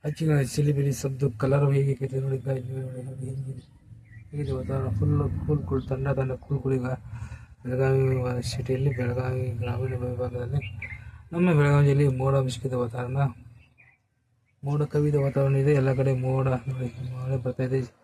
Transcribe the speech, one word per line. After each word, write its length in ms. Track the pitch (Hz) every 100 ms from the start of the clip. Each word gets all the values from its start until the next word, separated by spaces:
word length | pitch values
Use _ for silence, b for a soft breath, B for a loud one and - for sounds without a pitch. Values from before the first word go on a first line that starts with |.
ಹಕ್ಕಿಗಳ 340 | 147 147 160 147 131
ಚಿಲಿಪಿಲಿ 380 | - 147 143 139 127
ಶಬ್ದ, 280 | 139 135 139 -
ಕಲರ್ 240 | 135 139 143
ಹೇಗೆ 200 | 135 139 127 131
ಐತೆ 120 | 131 135
ನೋಡಿ 120 | 131 135
ಗಾಳಿ, 160 | 131 131
ನೋಡಿ, 340 | 131 131 127 131
ನೋಡಿ, 180 | 131 127
ಹೆಂಗಿದೆ, 340 | 135 135 123 - - - - - - -
ಹೇಗಿದೆ 240 | 147 135 131
ವಾತಾವರಣ. 320 | 127 135 131 -
ಫುಲ್ 180 | 147 147 143 - -
ಕೂಲ್ 160 | 147 -
ಕೂಲ್, 140 | 135 -
ತಂಡ 180 | 131 135 135
ತಂಡ 140 | 131 127
ಕೂಲ್ 160 | - 139
ಕೂಲ್. 120 | 131 131
ಈಗ 100 | 123 131 B B B B B -
ಬೆಳಗಾವಿ 380 | 123 127 135 135 131 127 123 123 -
ಸಿಟಿಯಲ್ಲಿ, 400 | - - 131 139 123
ಬೆಳಗಾವಿ 480 | 120 127 127 127 127 -
ಗ್ರಾಮೀಣ 320 | 120 - 131 127
ವಿಭಾಗದಲ್ಲಿ, 580 | 123 123 123 123 123 143 - - B B B B -
ನಮ್ಮ 140 | 170 180 151
ಬೆಳಗಾವಿ 260 | 143 143 143
ಜಿಲ್ಲೆ 180 | 139 143 127
ಮೋಡ 140 | 135 135 131
ಮಿಸುಕಿದ 280 | 123 131 127
ವಾತಾವರಣ, 360 | 120 120 123 135 139 - - - _ _ - _ _ _ _ _ _ _
ಮೋಡ 180 | 139 147 147
ಕವಿದ 240 | 147 147 147 139
ವಾತಾವರಣ 300 | 139 139 139
ಇದೆ. 100 | 139 147
ಎಲ್ಲ 120 | 135 135
ಕಡೆ 120 | 135 127 131
ಮೋಡ 220 | 131 131 127 135
ನೋಡಿ, 180 | 131 123 120 127
ಮಳೆ 240 | 127 131 135 127
ಬರ್ತಾ 200 | 127 127
ಇದೆ 120 | 131 123 _